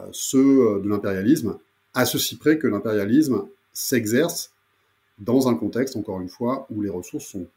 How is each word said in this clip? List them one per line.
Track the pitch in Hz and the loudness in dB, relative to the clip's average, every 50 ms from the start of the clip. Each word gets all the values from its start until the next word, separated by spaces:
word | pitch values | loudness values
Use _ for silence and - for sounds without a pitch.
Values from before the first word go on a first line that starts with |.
| 95 95 | -16 -14
ceux | - - - - 135 131 135 139 139 131 117 107 101 98 | -12 -10 -6 0 2 4 6 6 6 6 6 4 2 0
de | 95 101 | 0 -2
l'impérialisme, | 104 101 - 101 95 92 98 120 156 - 117 - - - _ _ _ _ _ _ | -2 -2 -2 -2 -2 0 2 2 2 2 2 -4 -6 -8 _ _ _ _ _ _
à | - 131 123 | 0 0 0
ceci | 123 - 147 - - 120 | 0 0 -2 -4 -4 -4
près | - - 151 156 | -2 0 2 2
que | 156 - 113 | 2 2 0
l'impérialisme | 107 101 101 113 107 104 98 104 123 156 151 135 113 98 - - - _ _ _ | 0 0 -2 0 0 0 2 4 4 4 4 4 2 -2 -2 -6 -14 _ _ _
s'exerce | - - - - 135 117 107 104 117 135 170 170 - - - - _ _ _ _ _ _ _ _ _ _ _ _ _ - | -12 -8 -4 -2 0 0 0 2 2 2 2 0 -2 -8 -12 -14 _ _ _ _ _ _ _ _ _ _ _ _ _ -10
dans | 98 120 131 135 131 123 | -4 0 2 2 4 2
un | 117 | 0
contexte, | 117 107 98 - 117 123 - - | 0 -2 -4 -2 -2 -4 -4 -4
encore | 110 98 104 95 92 | -8 -8 -6 -8 -8
une | 90 90 | -8 -10
fois, | - - 120 120 135 135 - - | -8 -6 -4 -4 -4 -4 -8 -8
où | 113 104 | -8 -6
les | 101 98 | -6 -4
ressources | 87 90 87 - - 147 - | -6 -8 -10 -8 -10 -12 -12
sont | - - 92 87 - _ | -10 -12 -12 -12 -12 _